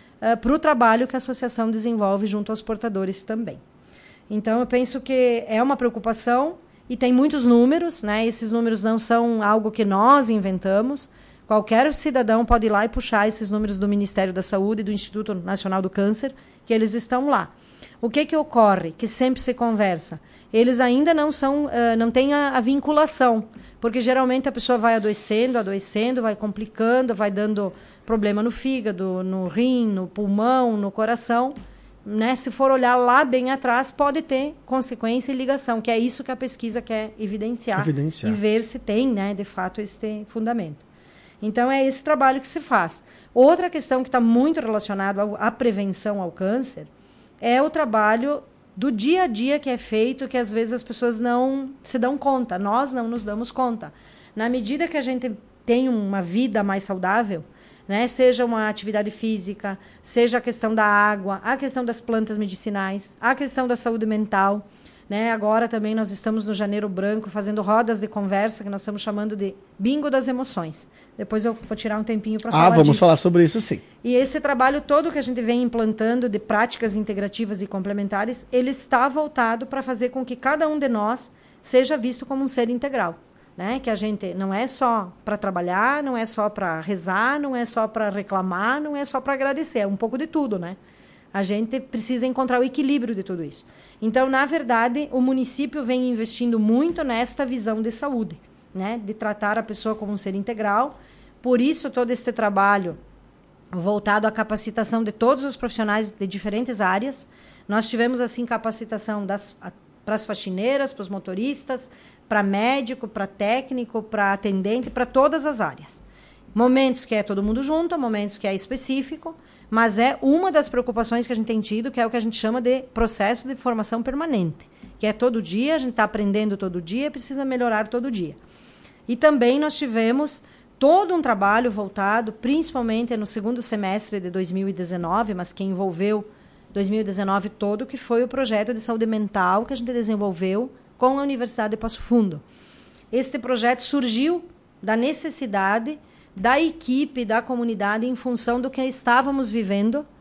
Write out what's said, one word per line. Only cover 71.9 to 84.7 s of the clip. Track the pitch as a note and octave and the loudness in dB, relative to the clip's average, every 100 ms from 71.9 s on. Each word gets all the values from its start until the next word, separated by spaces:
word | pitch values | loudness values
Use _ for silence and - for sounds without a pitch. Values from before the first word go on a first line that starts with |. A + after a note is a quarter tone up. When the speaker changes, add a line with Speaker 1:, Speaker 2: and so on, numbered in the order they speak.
| G#3+ | -4
Speaker 1:
um | |
tempinho | A3 A3 G#3+ G#3+ | -2 -2 -2 -4
pra | - | 0
Speaker 2:
Ah, | |
Speaker 1:
falar | D#3 F3 | 6 8
Speaker 2:
vamos | E3 D3 | 10 8
Speaker 1:
disso. | D3 | 8
Speaker 2:
falar | F3+ D#3+ | 8 8
sobre | F3+ F3 | 6 6
isso, | E3 A3+ | 6 4
sim. | G#3+ G#3 - - | -4 -6 -8 -12
Speaker 1:
E | A#3 | 0
esse | B3 C4+ D4 | 2 2 0
trabalho | C#4+ C4 C4 C#4+ | 0 4 4 2
todo | C#4+ C#4+ E4 | 2 2 2
que | D4 | -2
a | |
gente | A#3+ B3 | -4 -2
vem | A3+ A#3+ | 0 2
implantando | B3 A#3+ A3 A3 A3 B3 A#3+ | 0 0 0 0 0 0 0
de | G#3+ | -2
práticas | - G#3 A#3 - A3+ G3+ | 0 0 0 0 -2 -2
integrativas | G#3+ G3+ G3 G3+ A3 G3+ | -4 -4 -4 -4 -6 -4
e | G3+ | -6
complementares, | G3 F#3+ G3+ G3+ G3+ A3 B3 - | -6 -4 -4 -2 -2 -4 -6 -2
ele | B3 B3+ | 0 0
está | C4 - A#3+ C4 | -4 0 2 2
voltado | C#4 D4+ D4+ A#3 A3+ C4 | 0 -4 0 0 0 -4
pra | C4+ | -6
fazer | C4 A#3+ B3 | -6 -4 -4
com | C4 | -4
que | B3+ | -8
cada | B3 C4 D4+ D#4 | -4 -2 0 0
um | D4+ | 0
de | C4+ | 0
nós | A3 G#3 B3+ - - _ _ | 0 0 -2 -8 -20 _ _
seja | - B3+ C4 D4+ | 2 4 4 0
visto | A#3 B3 | -2 -6
como | - C4+ | -6 -4
um | C4+ | -2
ser | B3+ A#3 | 0 0
integral, | B3 C#4 C4 F3 E3+ _ _ _ | 0 -2 -2 -2 -4 _ _ _
né? | - F#3+ C4 | -8 -6 -4
Que | B3+ | -2
a | |
gente | G#3 G#3+ G#3 F#3+ | -2 -2 -4 -6
não | F3+ F#3+ | -4 -2
é | F#3+ | -2
só | B3+ | -4